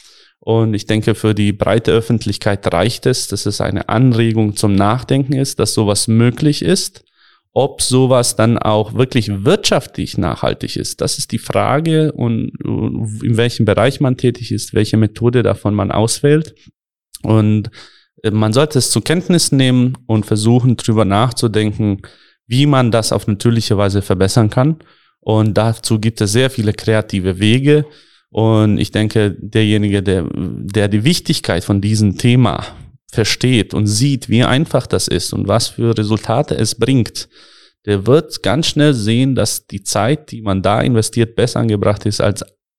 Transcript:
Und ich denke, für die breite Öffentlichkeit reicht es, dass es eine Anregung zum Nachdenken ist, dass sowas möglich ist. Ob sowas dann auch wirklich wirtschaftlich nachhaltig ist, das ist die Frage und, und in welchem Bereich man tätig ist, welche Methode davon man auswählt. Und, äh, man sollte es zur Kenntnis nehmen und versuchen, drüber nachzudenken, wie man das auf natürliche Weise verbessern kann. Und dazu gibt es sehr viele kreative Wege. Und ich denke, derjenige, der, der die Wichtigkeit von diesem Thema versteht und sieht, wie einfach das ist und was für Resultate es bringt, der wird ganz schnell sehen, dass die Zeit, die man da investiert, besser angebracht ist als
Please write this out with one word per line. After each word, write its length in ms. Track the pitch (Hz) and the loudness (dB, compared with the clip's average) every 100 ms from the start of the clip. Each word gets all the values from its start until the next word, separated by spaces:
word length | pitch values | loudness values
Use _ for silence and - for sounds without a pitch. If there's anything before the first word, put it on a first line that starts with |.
| - _ _ _ | -20 _ _ _
Und 340 | - 113 110 | -2 2 2
ich 120 | 101 - | -2 -2
denke, 280 | 107 110 | 0 0
für 200 | 104 107 | 0 0
die 180 | 104 104 | 2 0
breite 400 | 101 - 113 - | 0 0 0 2
Öffentlichkeit 800 | 113 - 113 104 98 110 101 107 | 0 0 -2 -2 -4 -2 -2 -2
reicht 340 | 87 107 - 127 | 0 0 -2 -2
es, 220 | 127 - | -2 -4
dass 180 | 98 107 | -6 -4
es 140 | 107 | -4
eine 280 | - - - | -4 -4 -2
Anregung 680 | 113 131 117 117 110 107 - | 2 2 4 2 2 0 0
zum 180 | 107 | 0
Nachdenken 600 | 98 101 127 - 135 135 | 2 2 0 -2 -2 0
ist, 240 | 135 135 - | -2 -2 -2
dass 160 | 104 | -2
sowas 340 | - 101 101 - | 0 0 0 2
möglich 540 | 110 123 120 151 143 | 2 2 2 0 0
ist. 420 | - 98 - - _ _ _ _ _ | 0 -2 -2 -12 _ _ _ _ _
Ob 300 | 113 135 - | -2 -2 -2
sowas 540 | - 127 131 127 123 - | 0 2 4 4 2 0
dann 220 | 113 117 | 0 2
auch 360 | - 107 107 | 0 0 0
wirklich 500 | 107 - 127 104 98 | -2 0 0 -2 -2
wirtschaftlich 720 | 113 196 - 175 - - - - | 0 0 0 -2 -2 -8 -6 -4
nachhaltig 580 | 87 - 58 - - - | -4 -2 -4 -4 -6 -8
ist, 240 | - - | -8 -4
das 180 | - - | -4 -4
ist 120 | - | -6
die 80 | - | -8
Frage 760 | - 104 107 139 165 156 156 | -4 -2 0 0 0 0 0
und, 400 | - 120 113 113 - | -2 -2 -2 -4 -8
und 580 | - - 110 107 110 107 | -6 -4 -4 -4 -6 -4
in 140 | - 113 | -2 0
welchem 280 | 120 - | 0 0
Bereich 360 | 104 101 127 - | 2 2 2 0
man 160 | 135 127 | -2 0
tätig 340 | 123 117 113 | -2 -2 -6
ist, 240 | 104 - | -6 -4
welche 220 | - 107 113 | -2 0 2
Methode 460 | 107 - 117 120 | 0 0 0 2
davon 320 | 104 98 104 | 0 0 -2
man 180 | 104 101 | -2 0
auswählt. 600 | - 113 - 147 156 - - - _ _ _ _ - | 0 0 0 2 2 -2 -12 -20 _ _ _ _ -8
Und, 480 | - 110 107 107 104 - - _ _ _ | 0 2 4 2 -2 -12 -20 _ _ _
äh, 100 | 110 | -2
man 200 | 104 107 | 0 2
sollte 280 | 120 151 131 | 2 2 0
es 100 | - | 0
zur 140 | 113 | 0
Kenntnis 480 | - 170 175 175 - | 0 -2 2 0 2
nehmen 440 | 139 131 127 123 127 - | 2 4 2 0 -2 -2
und 200 | 113 - | -2 0
versuchen, 500 | 107 110 123 127 110 | 0 2 4 2 0
drüber 280 | - 110 | 0 0
nachzudenken, 1000 | 98 101 123 - 117 104 107 95 107 98 - - _ _ - | 2 2 0 0 -2 0 -2 0 -2 -2 -6 -20 _ _ -4
wie 200 | 127 147 | 0 4
man 240 | 131 120 | 4 2
das 220 | 113 107 | 2 0
auf 160 | 110 - | -2 -2
natürliche 500 | 101 120 113 - 101 | -2 0 0 0 0
Weise 240 | 101 101 | 0 0
verbessern 480 | - 92 95 120 107 | 0 0 2 2 2
kann. 280 | 127 139 160 _ _ _ _ | 2 0 -2 _ _ _ _
Und 340 | 104 110 107 | -2 0 2
dazu 460 | 104 113 113 - 110 | 2 0 -2 -2 -2
gibt 200 | 113 - | 0 -2
es 120 | 104 | 0
sehr 180 | 113 131 | 2 0
viele 240 | - 107 | 0 -2
kreative 640 | 101 - 110 107 98 92 90 | -2 0 0 -2 -2 -2 0
Wege. 480 | 107 127 139 151 147 - _ _ _ | 2 2 4 2 2 -8 _ _ _
Und 480 | - 110 110 107 101 | 0 2 4 2 2
ich 120 | - | 0
denke, 440 | 107 107 113 104 - | -2 0 0 0 -2
derjenige, 640 | 101 110 107 104 104 98 | -4 0 2 2 2 0
der, 240 | 95 92 71 | 0 -2 -2
der 540 | - 90 - - 101 101 | -6 -8 -8 -4 -2 0
die 160 | 107 | 2
Wichtigkeit 600 | 123 180 - - - 87 | 2 0 -2 -4 -2 -2
von 160 | - 101 | 0 0
diesem 380 | 101 107 104 - | 0 2 2 2
Thema 480 | 120 123 110 65 - - - - - | 2 4 2 0 -8 -16 -20 -20 -6
versteht 640 | - 101 - 127 120 92 | -2 -2 0 2 2 0
und 120 | 87 104 | 0 0
sieht, 420 | 104 143 135 - | 2 0 0 0
wie 140 | 113 | 2
einfach 460 | - 135 160 135 - | 2 2 0 -2 -2
das 180 | 90 - | -2 -2
ist 260 | 87 - | -4 -4
und 140 | 104 98 | -4 0
was 220 | 110 - | 0 -2
für 280 | - 117 110 | -2 -2 0
Resultate 600 | 107 107 - 117 147 - | -2 -2 0 -2 -2 -2
es 180 | 107 | -4
bringt, 540 | - 120 135 107 - - _ - - _ _ 104 | -2 0 2 0 -6 -16 _ -20 -20 _ _ -2
der 220 | 98 104 | 0 2
wird 340 | 151 - - | 2 0 -6
ganz 240 | - 135 160 | -2 -2 0
schnell 260 | - 147 | 2 2
sehen, 440 | 123 104 117 135 123 | 2 0 0 2 0
dass 320 | 104 - - | -2 -4 -10
die 160 | 98 | -12
Zeit, 480 | - 104 113 151 - | -4 -2 -2 -2 -6
die 100 | 117 | -10
man 200 | 110 95 | -4 0
da 180 | 92 113 | 0 2
investiert, 560 | - 117 107 120 113 - | 2 2 0 0 0 0
besser 240 | 123 - | -2 0
angebracht 460 | 117 104 104 107 107 | 0 0 0 0 -2
ist 140 | - | -2
als 240 | 104 - - _ _ | -2 -2 -8 _ _